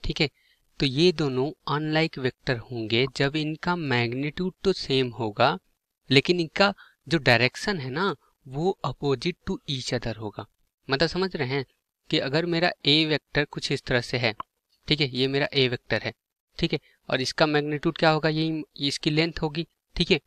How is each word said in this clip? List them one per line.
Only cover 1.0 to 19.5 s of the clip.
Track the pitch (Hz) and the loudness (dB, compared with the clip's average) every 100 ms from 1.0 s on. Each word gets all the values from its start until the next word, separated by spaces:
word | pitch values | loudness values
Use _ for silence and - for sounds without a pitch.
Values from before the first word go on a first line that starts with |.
| 175 | 2
दोनों | 156 151 127 139 - - 147 | 4 0 0 -2 -4 -4 -2
अनलाइक | 156 156 160 - | 0 0 0 0
वेक्टर | 127 - - 123 | -4 -4 -4 -4
होंगे | 107 120 110 113 135 - | -4 -8 0 0 0 0
जब | 139 151 | -2 0
इनका | 151 156 - 180 | -4 -4 -4 -2
मैग्नीट्यूड | 151 120 117 123 143 - 185 - | 0 0 0 -2 -6 -4 -6 -2
तो | - | -2
सेम | 185 - 131 127 | -2 0 0 0
होगा, | 113 113 101 123 180 _ _ _ _ _ | -2 -6 2 2 2 _ _ _ _ _
लेकिन | 131 - 175 | 4 4 0
इनका | 165 - 196 202 - _ - | 0 2 0 0 -12 _ -2
जो | 160 | 0
डायरेक्शन | 135 117 123 - - 196 | 4 4 4 0 -4 -4
है | 131 | -4
ना, | 131 196 151 _ _ - | -2 -2 -2 _ _ -12
वो | 135 170 - - | -4 -2 -2 -6
opposite | 123 147 135 170 170 - | -4 -2 0 -2 -6 -6
to | 190 - | -8 -6
each | 135 120 | -6 -4
other | 127 120 107 | -4 -4 -6
होगा। | 110 - 107 _ _ _ - | -10 -10 -14 _ _ _ -4
मतलब | - 165 | 0 0
समझ | 175 190 175 | 0 -4 -4
रहे | 123 | -4
हैं | 139 127 _ _ _ _ | -2 -6 _ _ _ _
कि | 156 | -2
अगर | 135 139 170 | 0 -2 0
मेरा | 165 175 - - | 0 0 0 2
A | 151 156 | 4 4
वेक्टर | 151 _ - 147 | 0 _ -2 -2
कुछ | - - | -4 -4
इस | 139 | -4
तरह | - 127 | 0 0
से | - 127 | 0 -2
है, | 120 107 - _ _ _ - | -2 -2 -12 _ _ _ -2
ठीक | 151 | 0
है, | 147 | 0
ये | 123 131 | 0 0
मेरा | 139 143 139 | 2 0 2
A | 131 | 2
वेक्टर | 123 _ 113 | 0 _ -2
है, | 113 - _ _ _ - | -2 -10 _ _ _ -6
ठीक | 165 | -4
है, | 151 _ _ _ | -4 _ _ _
और | 135 | -2
इसका | 127 - 160 | -2 0 2
मैग्नीट्यूड | 151 147 151 170 160 | 2 0 -2 -2 2
क्या | 165 | 2
होगा? | 156 156 | 4 2
ये, | 156 160 160 151 - | 0 -2 -2 -6 -6
ये | 143 | -4
इसकी | - - | -2 -2
लेंथ | 156 165 160 | 0 0 -2
होगी, | 160 | -6